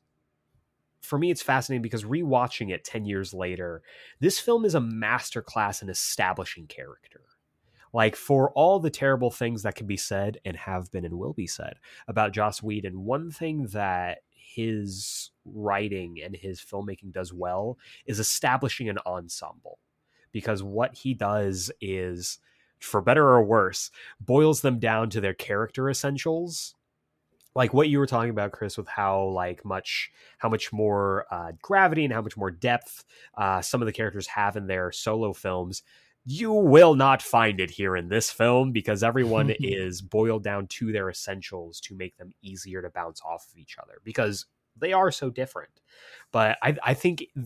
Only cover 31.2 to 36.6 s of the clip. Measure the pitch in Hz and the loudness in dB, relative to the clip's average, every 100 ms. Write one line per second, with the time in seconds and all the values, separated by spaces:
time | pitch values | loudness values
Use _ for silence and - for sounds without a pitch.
31.2 | - 87 85 85 - 196 185 151 143 113 | -4 -8 -8 -14 0 4 6 4 0 -2
32.2 | 107 - 98 85 123 120 - - - _ | -4 -6 -6 -2 0 0 -2 -18 -20 _
33.2 | - - 98 95 - 127 113 104 110 98 | -18 -2 0 0 0 -2 -2 -2 -4 -4
34.2 | 90 107 104 104 95 92 90 - - 113 | -6 -2 0 -2 -4 -4 -4 -4 -2 0
35.2 | 107 92 95 92 90 95 - _ _ _ | -2 -4 -6 -4 -6 -10 -14 _ _ _
36.2 | 127 151 226 214 | -10 -4 2 4